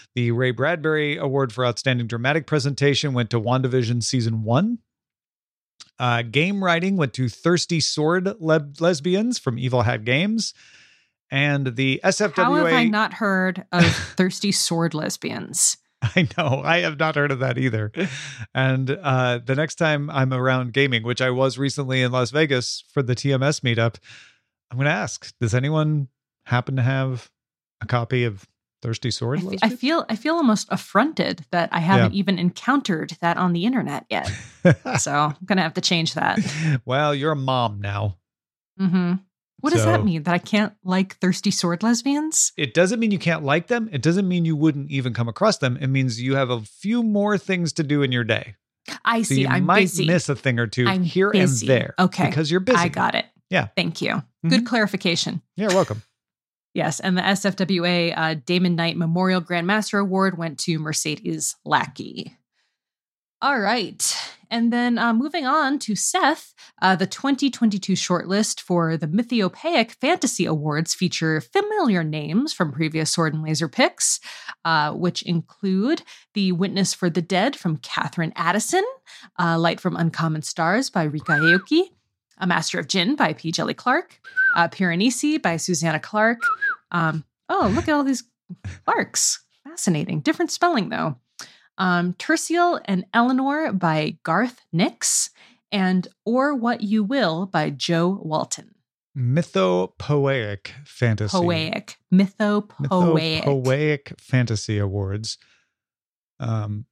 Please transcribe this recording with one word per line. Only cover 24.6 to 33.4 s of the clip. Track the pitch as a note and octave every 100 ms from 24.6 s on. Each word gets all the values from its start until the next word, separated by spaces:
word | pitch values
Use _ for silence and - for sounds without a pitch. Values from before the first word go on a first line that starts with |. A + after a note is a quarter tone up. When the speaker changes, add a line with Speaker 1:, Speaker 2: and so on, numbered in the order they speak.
| -
Speaker 1:
I'm | B2
gonna | C#3+
ask, | E3+ D#3+ - - -
does | A#2 A#2+
anyone | C#3 D#3 D3+ D3+ C3+ _ _ _ -
happen | - - C3+
to |
have | A#2+ C3+ C3 B2 - _ _ _ _ -
a | G#2+
copy | A#2+ A#2 B2+
of | A#2+ F#2+ - _ _ _
Thirsty | A#2 A2 A#2+
Sword | - A#2 D#3
Speaker 2:
I |
fe-, | F3+
I |
Speaker 1:
Lesbians? | F#3+ A3 B3
Speaker 2:
feel, | C4 E4 -
I | G#3+
feel | D4+ E4+
almost | C4 G#3 -
affronted | G3 - G3 D4 - - F3 -
that | F3 E3+
I | E3+
haven't | E3 F#3+ -
Speaker 1:
Yeah. | G3
Speaker 2:
even | G3 F#3
encountered | F3 - - C#4 - D#3+ - -
that | E3+
on | -